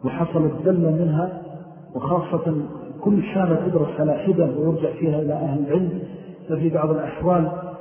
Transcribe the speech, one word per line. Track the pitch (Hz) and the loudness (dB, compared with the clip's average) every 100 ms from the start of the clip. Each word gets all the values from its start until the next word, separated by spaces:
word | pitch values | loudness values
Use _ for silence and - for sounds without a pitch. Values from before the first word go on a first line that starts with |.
وحصلت | 127 139 170 165 156 139 | -4 -2 0 2 0 2
دلة | 170 180 160 | 2 4 4
منها، | 160 170 151 180 - - - - - - | 2 2 2 0 -6 -12 -14 -16 -18 -12
وخاصة | 127 139 175 156 170 165 151 143 - - - | -6 0 0 0 -2 0 -2 -4 -10 -12 -2
كل | 202 202 | 2 2
حالة | - 196 180 160 175 | 2 0 2 2 2
تدرس | 165 147 - | 0 0 0
على | 151 | 0
حدة | 143 190 170 139 135 | 2 2 4 2 2
ويرجع | 156 156 - | 0 2 -2
فيها | - 160 151 | 0 0 0
إلى | 147 | 0
أهل | 151 160 139 143 | -2 -2 0 2
العلم. | 165 175 185 - - - - - | 2 2 -2 -8 -12 -16 -16 -4
ففي | 156 165 | 0 2
بعض | 151 156 | 2 2
الأحوال | 156 - - 165 175 151 - - - | 0 -2 -2 2 4 2 -2 -10 -12